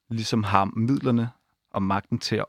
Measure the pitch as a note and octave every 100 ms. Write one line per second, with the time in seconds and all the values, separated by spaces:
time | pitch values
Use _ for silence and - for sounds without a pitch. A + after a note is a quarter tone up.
0 | - A2+ A2 A#2+ G#2 G2+ G2 A2+ A2+ C#3+
1 | C3 A#2 A#2 - _ _ _ - F#2+ G2
2 | - A#2+ - G#2+